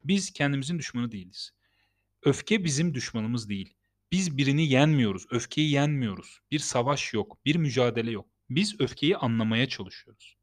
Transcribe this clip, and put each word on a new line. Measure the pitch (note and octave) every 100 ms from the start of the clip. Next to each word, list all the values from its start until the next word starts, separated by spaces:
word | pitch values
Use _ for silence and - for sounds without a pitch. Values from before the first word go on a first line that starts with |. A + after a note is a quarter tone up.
Biz | C3+ G3 F#3+
kendimizin | - C#3+ C#3 C3+ F3
düşmanı | - A#2+ A#2+
değiliz. | G#2+ F2+ - - _ _ _ _ _ _ _
Öfke | C#3+ C3+ - G#3+
bizim | E3+ C#3 E3+
düşmanımız | C3 - A2+ A2 A#2+ G#2
değil. | G2+ F#2+ _ _ _ _
Biz | F3+ F3+ C3+
birini | C#3 D3 D#3
yenmiyoruz, | C3 D3+ D3 A2 F#2+ -
öfkeyi | A#2+ - - D3+
yenmiyoruz. | C#3 D3 C#3+ A2+ F#2 - - -
Bir | D3+
savaş | - B2+ B2 C#3+ -
yok, | A2 - - C#3
bir | D#3+
mücadele | D3 A#2 A#2+ A2+ A2+
yok. | G#2 - _ -
Biz | C3+ G#3 -
öfkeyi | C3 - D3 -
anlamaya | B2+ A2+ A2 A2+ C3
çalışıyoruz. | - F#2+ - - G2+ - _